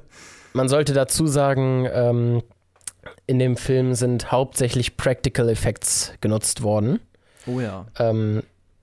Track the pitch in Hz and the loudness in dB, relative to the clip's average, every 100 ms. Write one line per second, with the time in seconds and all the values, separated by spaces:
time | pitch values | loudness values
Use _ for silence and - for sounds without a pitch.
0 | - - - - - 127 131 147 143 135 | -10 -20 -20 -20 -6 -2 2 2 2 2
1 | 135 - 160 143 139 135 131 127 127 123 | 2 0 2 2 2 2 2 0 0 0
2 | 120 120 120 120 - _ _ _ - - | 2 2 2 0 -4 _ _ _ -18 -16
3 | - - - 127 127 120 - 131 127 123 | -20 -10 -2 0 2 0 0 2 2 0
4 | 123 120 - 127 135 - 123 123 117 - | 0 -2 0 -2 0 -2 0 0 -2 -2
5 | 139 127 135 - 117 110 117 - - - | -2 0 -2 0 0 2 0 -2 -2 -2
6 | - - 104 110 - - 107 107 110 202 | -4 -4 -2 0 -2 -2 0 0 0 -2
7 | - _ _ - - 127 110 95 113 - | -6 _ _ -16 -8 -6 -6 -8 -10 -2
8 | 117 110 107 107 - _ _ _ | 0 0 0 -2 -4 _ _ _